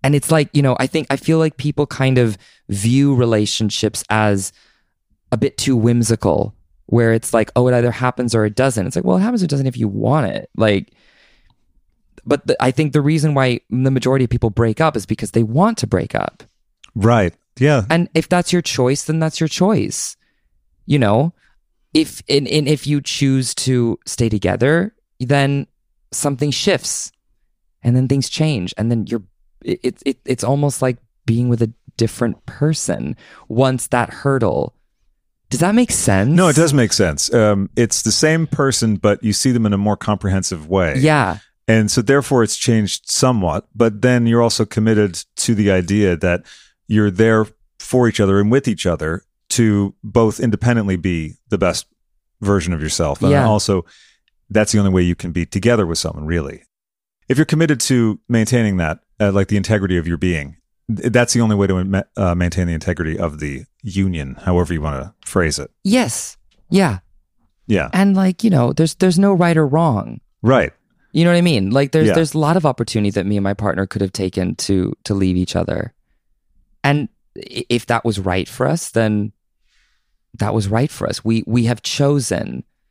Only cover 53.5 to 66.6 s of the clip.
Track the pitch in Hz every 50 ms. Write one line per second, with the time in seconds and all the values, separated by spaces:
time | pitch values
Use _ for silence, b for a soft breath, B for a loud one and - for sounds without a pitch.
53.5 | 107 101 - - 98 90 b b b b b b b b b b _ _ _ -
54.5 | 101 107 107 - - 104 101 95 92 92 90 87 87 - - 87 78 87 82 -
55.5 | - 98 92 117 120 110 95 82 82 - - 80 78 76 76 78 85 82 71 69
56.5 | - - _ _ _ _ _ _ _ _ _ _ _ _ _ - 131 139 156 -
57.5 | 160 156 165 151 147 113 - - 131 120 113 110 98 - _ - 120 113 110 -
58.5 | 127 120 113 104 95 90 82 78 87 - _ _ _ - 104 101 95 101 95 -
59.5 | 104 101 95 - 110 101 98 90 92 87 78 85 85 73 92 90 85 76 71 67
60.5 | - _ _ _ _ _ _ - 110 - - 117 107 123 120 - - 120 117 110
61.5 | 104 101 101 95 92 90 92 95 98 95 - - _ 101 98 87 87 90 87 87
62.5 | - 92 87 85 82 78 - 92 85 - 85 78 80 - 90 78 76 76 76 73
63.5 | 69 65 - - _ _ - 104 90 98 95 95 87 78 69 65 64 - - 92
64.5 | 90 87 85 80 87 78 73 73 71 65 - - - _ _ - - 95 82 78
65.5 | - 143 - - _ _ - 190 226 254 220 127 - - - - - _ _ _
66.5 | _ _